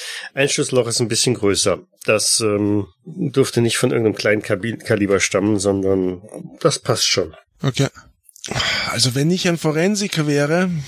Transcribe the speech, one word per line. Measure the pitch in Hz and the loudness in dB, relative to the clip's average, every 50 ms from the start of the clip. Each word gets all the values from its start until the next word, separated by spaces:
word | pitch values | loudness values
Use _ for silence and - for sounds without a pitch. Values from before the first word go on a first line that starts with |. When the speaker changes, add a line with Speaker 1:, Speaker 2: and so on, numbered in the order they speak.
| - - - - - - | -10 -12 -12 -12 -12 -10
Speaker 1:
Einschussloch | - 135 139 139 - - 143 - 131 127 117 | -2 0 0 0 2 -2 -2 0 0 0 0
ist | 117 107 - | 0 0 -2
ein | 123 104 | -2 0
bisschen | 113 - - 131 117 | 0 0 2 0 0
größer. | - 104 101 95 85 - 101 87 82 - _ _ _ - | 2 2 2 2 2 2 0 0 -2 -4 _ _ _ -2
Das, | - 110 104 - - - - | 0 0 2 2 0 0 0
ähm, | 117 107 104 101 104 101 104 104 98 - _ _ _ | 0 0 0 0 2 2 0 0 -2 -4 _ _ _
dürfte | 180 156 185 170 143 - 135 131 - - 120 | -16 -8 -4 -4 -2 2 2 0 2 2 2
nicht | 117 117 - | 2 2 2
von | - - 127 | 0 0 0
irgendeinem | - 120 113 110 98 | 2 2 2 2 0
kleinen | - - 110 104 107 | 2 0 0 0 0
Kabi-, | 101 - 107 92 95 113 110 - | 0 -2 -4 -4 -2 -6 -8 -8
Kaliber | - - 113 101 101 95 98 95 | -2 0 0 2 2 2 2 2
stammen, | - - - 98 95 104 107 98 | 2 0 0 2 2 2 2 2
sondern | 92 101 98 98 95 95 98 95 92 92 92 90 101 - - - - - - - | 2 2 0 2 2 2 2 2 2 0 -4 -6 -12 -18 -16 -16 -16 -16 -14 0
das | - 160 - - | 0 0 0 0
passt | - - 117 - - | -2 -2 -2 0 0
schon. | - - - 87 87 - - _ _ _ _ | 0 0 0 -2 -4 -8 -18 _ _ _ _
Speaker 2:
Okay. | - 139 123 - 135 135 - - - - _ _ _ _ _ - - - - - - - - - - - | -4 -4 0 0 0 0 -2 -10 -20 -20 _ _ _ _ _ -18 -12 -8 -6 -4 -4 -4 -4 -4 -4 -4
Also | - 120 117 131 117 | -2 0 0 0 0
wenn | 139 143 165 | 0 0 2
ich | 180 180 - 180 | 0 0 0 -2
ein | 170 165 | -2 0
Forensiker | - 156 147 156 170 196 214 196 208 190 - 165 151 | -2 -2 0 2 0 0 0 -2 -2 -2 -2 -2 0
wäre, | 151 143 143 143 143 160 175 185 185 175 156 135 | 0 2 2 2 2 2 2 2 0 -2 -4 -6